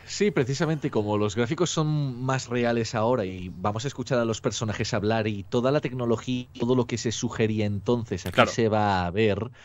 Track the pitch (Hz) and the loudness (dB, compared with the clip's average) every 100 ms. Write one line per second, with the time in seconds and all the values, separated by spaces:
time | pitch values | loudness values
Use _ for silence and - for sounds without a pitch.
0 | - - 202 - 123 135 156 160 147 113 | -8 0 2 2 0 0 0 0 -2 0
1 | 104 104 104 107 117 165 170 165 151 151 | 0 2 0 0 0 0 0 0 0 0
2 | 139 120 131 131 117 123 117 120 110 113 | -2 -2 -2 -2 -2 0 2 2 0 0
3 | 110 127 92 92 90 85 104 107 135 - | 2 2 -2 -6 -10 -4 -4 -2 -4 -6
4 | 123 123 117 110 - - 110 98 110 110 | -2 0 0 0 -2 -2 -4 -4 -2 0
5 | 104 113 107 101 92 120 120 147 147 127 | 0 0 0 -4 -4 0 2 2 0 -2
6 | 117 110 - 127 123 - 120 127 120 113 | 0 0 0 -4 -6 -2 2 2 2 -2
7 | 117 - 117 - 110 107 104 101 123 120 | -2 -2 -4 0 0 2 0 0 0 0
8 | 110 95 92 127 113 - 110 107 104 95 | 0 -6 0 2 4 4 2 4 4 2
9 | 87 95 110 98 - - | 0 2 2 2 -4 -10